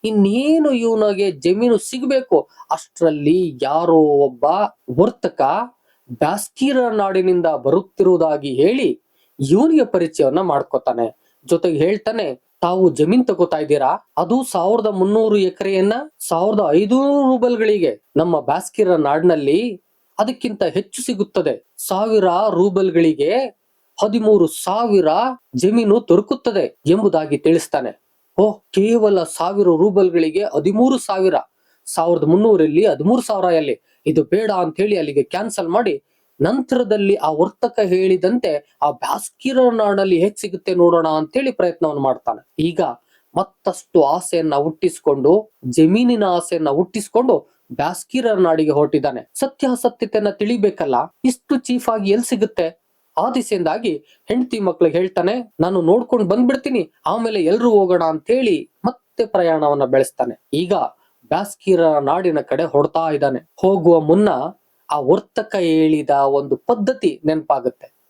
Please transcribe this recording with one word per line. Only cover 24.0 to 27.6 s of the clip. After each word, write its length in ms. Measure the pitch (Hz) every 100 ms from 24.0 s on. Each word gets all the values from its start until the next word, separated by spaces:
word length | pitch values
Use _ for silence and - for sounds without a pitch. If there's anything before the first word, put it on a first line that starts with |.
ಹದಿಮೂರು 440 | 208 226 214 208 165
ಸಾವಿರ 640 | - - 208 233 202 156 170 254 254 _
ಜಮೀನು 520 | 127 185 226 214 214 208
ದೊರಕುತ್ತದೆ" 680 | 175 208 247 240 196 139 _ 143
ಎಂಬುದಾಗಿ 520 | 190 196 160 151 143
ತಿಳಿಸ್ತಾನೆ. 640 | 156 165